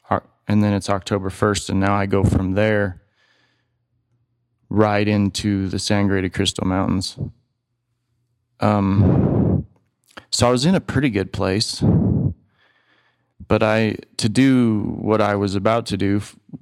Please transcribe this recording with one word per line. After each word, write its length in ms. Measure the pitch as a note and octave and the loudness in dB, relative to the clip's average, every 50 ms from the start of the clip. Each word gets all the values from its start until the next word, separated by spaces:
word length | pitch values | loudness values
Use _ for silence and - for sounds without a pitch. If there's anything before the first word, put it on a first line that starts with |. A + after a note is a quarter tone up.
| _ - G#2 - - _ _ _ _ - | _ -4 -4 -4 -4 _ _ _ _ 0
And 140 | G#2+ G#2+ G#2 | 0 2 2
then 100 | G#2 G2+ | 2 0
it's 180 | G2 - - | -2 -2 -4
October 400 | G2+ F#2+ F#2+ - A2 G2+ F#2+ G2 | -4 -4 -4 -4 -4 -4 -4 -4
first, 400 | - - - G#2 G2+ - - - | -4 0 0 0 0 0 -4 -4
and 100 | - F#2+ | -2 0
now 140 | F#2+ G2+ G2+ | 0 0 0
I 120 | G2+ G2 | 0 0
go 180 | G2 G2+ G2 F#2+ | 0 0 2 2
from 300 | F#2+ - - F#2+ F#2 F#2+ | 2 0 0 -2 -2 0
there 480 | G2+ G#2+ A2 G#2+ G#2 G2+ G2+ F#2+ - _ _ _ _ _ _ _ _ _ _ _ _ _ _ _ _ _ _ _ _ _ _ _ _ _ _ _ _ _ _ _ _ _ - | 0 0 2 2 0 0 -2 -6 -10 _ _ _ _ _ _ _ _ _ _ _ _ _ _ _ _ _ _ _ _ _ _ _ _ _ _ _ _ _ _ _ _ _ -2
right 380 | G2+ G2+ G#2+ G#2+ G#2 G#2 G#2 | 2 2 2 4 2 2 2
into 600 | G#2 G#2 G2+ G2+ G2 - - - G#2+ G2+ F#2+ G2 F#2+ | 2 2 2 2 0 -2 -2 -2 -2 -2 -2 -2 -2
the 100 | F#2+ G2 | -4 -4
Sangre 420 | - - G#2 G2+ G2+ G2+ G2 F#2+ | -2 0 0 2 2 2 0 0
de 100 | F#2 F#2+ | -2 -2
Cristo 340 | - - G2 F#2+ - - - | -2 -2 -2 -2 -2 -2 -2
Mountains. 540 | F#2 F#2 F#2+ F#2+ F#2 F#2 F#2+ F#2+ - - - - - - _ _ _ _ _ _ _ _ _ _ _ _ _ _ _ _ _ _ _ _ _ _ _ _ - | -2 0 0 0 0 -2 -2 -4 -6 -8 -10 -10 -10 -12 _ _ _ _ _ _ _ _ _ _ _ _ _ _ _ _ _ _ _ _ _ _ _ _ -4
Um, 1040 | A2 G#2+ G#2 G#2 G2 G2 G2 G#2 G2 F#2 F2+ - - - - - - - - - - - _ _ _ _ _ _ _ _ - - - _ | 0 0 2 2 0 0 2 4 4 4 4 2 0 0 0 0 0 0 0 -2 -4 -6 _ _ _ _ _ _ _ _ -20 -20 -14 _
so 180 | - - A#2+ A#2+ | -2 0 2 2
I 20 | |
was 140 | B2 B2+ C3 | 2 2 2
in 100 | E3+ F#3+ | 2 2
a 60 | F3 | 2
pretty 300 | - - - C3 C#3+ C#3+ | 0 -2 -2 0 0 0
good 220 | G2+ G2 F#2+ - - | 0 0 -2 -4 -4
place, 500 | - G2 F#2 F#2+ G#2+ - - - - - - - - - - - - - - - - _ _ _ _ _ _ _ _ _ _ _ _ _ _ _ _ _ _ _ - - | -4 -2 0 0 0 -2 -4 -4 -2 0 2 2 2 2 0 0 0 -2 -2 -4 -8 _ _ _ _ _ _ _ _ _ _ _ _ _ _ _ _ _ _ _ -12 -4
but 160 | - G2+ G#2+ A2 | -2 0 0 2
I, 340 | G#2+ A2 A2 A2+ G#2+ - - - - _ | 2 2 2 0 0 -2 -6 -10 -16 _
to 120 | - - A2+ | -4 -4 -2
do 680 | G#2 B2 C3 C3+ C3 B2+ B2 A2+ G#2+ G#2 - E2 D#2+ - | 2 2 4 4 4 4 2 2 0 0 -2 -4 -6 -4
what 220 | - - A2 G#2 | -2 0 2 2
I 140 | G#2 G#2 G2+ | 2 2 0
was 200 | G2+ G2+ G2+ F#2 | 0 -2 -2 -2
about 300 | G2+ F#2+ A2 A2+ A#2 A2+ | 0 0 0 0 0 -2
to 100 | - - | -4 -4
do, 200 | - G2 G2 G2+ | -2 0 0 0
f-, 200 | G#2 G#2 - - _ _ _ - - | -2 -4 -6 -14 _ _ _ -18 -16